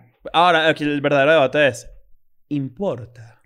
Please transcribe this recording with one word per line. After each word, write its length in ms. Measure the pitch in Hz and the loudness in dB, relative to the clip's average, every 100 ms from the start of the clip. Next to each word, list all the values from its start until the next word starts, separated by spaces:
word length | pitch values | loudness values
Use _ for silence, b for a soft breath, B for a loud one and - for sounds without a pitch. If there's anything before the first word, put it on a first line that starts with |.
| _ _ - | _ _ -6
Ahora, 360 | 160 180 160 160 | 0 2 2 2
aquí 160 | 147 | 0
el 160 | 147 143 | -2 -2
verdadero 320 | 143 143 139 | 0 2 4
debate 340 | 160 135 147 143 | 4 2 2 0
es: 220 | 117 - - - - _ _ - | -2 -14 -20 -20 -20 _ _ -10
¿importa? 920 | 147 135 - 196 120 113 - 113 _ | -8 -8 -8 -8 -8 -12 -20 -20 _